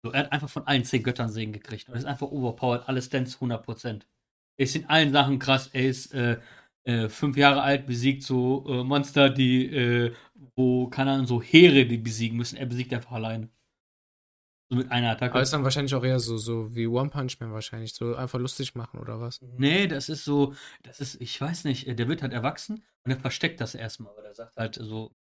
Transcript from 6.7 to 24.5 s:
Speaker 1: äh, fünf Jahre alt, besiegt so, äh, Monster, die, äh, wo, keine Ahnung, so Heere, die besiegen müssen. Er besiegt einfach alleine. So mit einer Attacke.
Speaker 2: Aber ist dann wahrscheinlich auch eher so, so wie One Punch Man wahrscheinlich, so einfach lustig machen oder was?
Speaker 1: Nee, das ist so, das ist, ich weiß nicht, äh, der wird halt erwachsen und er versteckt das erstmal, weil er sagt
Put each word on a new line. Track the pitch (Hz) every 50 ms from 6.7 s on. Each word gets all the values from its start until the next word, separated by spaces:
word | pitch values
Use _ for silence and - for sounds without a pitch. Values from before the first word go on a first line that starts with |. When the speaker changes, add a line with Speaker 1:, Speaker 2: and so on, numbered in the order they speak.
| _ _ _
Speaker 1:
äh, | 123 120 117 113 107
fünf | - - - 143 127
Jahre | 143 143 143 139 139
alt, | 143 139 139 139 139
besiegt | 139 123 117 120 135 135 135 -
so, | - 127 127 123 127 131 135 135
äh, | 147 131 123 127
Monster, | 131 143 143 139 139 - 147 139 135
die, | 127 135 131 123 127 127 127
äh, | 131 - 139 123 120 120 120 120 117 117 - - _ _ - 143 131 _
wo, | - 127 127 123 127 123
keine | 123 - - 135 139
Ahnung, | 135 135 131
so | 120 123 117
Heere, | 120 - - 160 175 175 143 139 127
die | 117 117 117
besiegen | 113 117 110 110 117 113 113
müssen. | 117 117 117 -
Er | 120 135
besiegt | 123 120 123 127 123
einfach | 127 120 117 -
alleine. | 127 113 110 113 113 113 110 110 _ _ _ _ _ _ _ _ _ _ _ _ _ _ _ _ _ _ _ _ _ _ _ _
So | 123
mit | 123 127 127
einer | 123 120 120 117
Attacke. | 113 - 127 123 -
Speaker 2:
Aber | 127
ist | 131 131 156
dann | 147 131
wahrscheinlich | 135 127 147 143 135 139
auch | 127 120
eher | 131 131 127
so, | 117 113 117
so | 110 107 113 117 113 110 110 117
wie | 117 113
One | 113 117 123 135 143
Punch | - 147 131 127 - _
Man | 117 113
wahrscheinlich, | 107 110 107 - - 113 110 110 -
so | - 127 120 120
einfach | 117 127 123 - 123
lustig | 123 131 - - 135 127 _
machen | 120 117 - - 120
oder | - 117 113 110
was? | 120 120 123 - - 123 123
Speaker 1:
Nee, | 123 135 143 160 190 202
das | 185 160 139 135
ist | - 156 143 -
so, | 147 143 143 143 139 139 - - - - - _
das | - - -
ist, | 139 131 - -
ich | 123 113 - -
weiß | 135 147 170 - -
nicht, | 151 127 127 -
äh, | 131 120
der | 113 120
wird | 123 165 165
halt | 143 123 -
erwachsen | 120 110 139 - - - - 214 220 _ _ _ _ _
und | 123
er | 131 127
versteckt | - 127 - - - 165 - -
das | 117 110 -
erstmal, | - 113 110 - - 113 104 104
weil | 107 107
er | 107 104
sagt | - 113 113